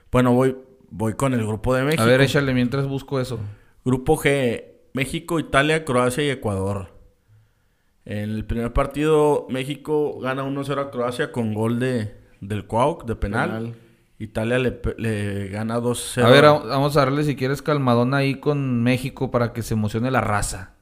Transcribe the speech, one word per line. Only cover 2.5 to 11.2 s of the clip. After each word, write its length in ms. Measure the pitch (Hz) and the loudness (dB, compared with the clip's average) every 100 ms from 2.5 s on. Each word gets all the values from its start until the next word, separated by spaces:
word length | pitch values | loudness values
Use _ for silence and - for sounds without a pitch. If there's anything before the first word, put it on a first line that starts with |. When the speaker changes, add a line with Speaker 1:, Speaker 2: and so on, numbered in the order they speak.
Speaker 2:
mientras 320 | 127 123 139 139 | 0 0 0 -2
busco 320 | 135 - 135 | -6 -4 -4
eso. 200 | 123 113 104 104 _ _ | -4 -6 -10 -14 _ _
Speaker 1:
Grupo 340 | - 127 127 151 | 0 0 2 2
G, 460 | 143 139 123 113 - - _ | 2 2 0 -2 -8 -20 _
México, 460 | 131 135 165 165 170 | -6 -4 -6 -4 -4
Italia, 440 | - 139 147 160 160 | 0 2 2 0 0
Croacia 380 | 123 123 123 147 | 0 2 0 -2
y 40 | |
Ecuador. 640 | 131 107 98 95 101 92 - - _ _ _ _ _ _ _ _ _ - | -2 -4 -4 -4 -6 -10 -20 -20 _ _ _ _ _ _ _ _ _ -10
En 240 | 104 107 | -8 -6
el 140 | 110 107 | -6 -4
primer 280 | 117 117 | -4 -2
partido, 720 | 143 139 139 151 151 151 143 - | -2 -2 0 2 4 4 2 -2
México 680 | 131 135 147 - 151 147 101 | -6 -6 -8 -4 -2 -2 -4
gana 240 | 127 135 | -6 -4
uno 200 | 135 139 | -4 -6
cero 180 | 135 139 | -4 -4
a 100 | 139 | -4
Croacia 400 | 120 120 123 | -4 -4 -4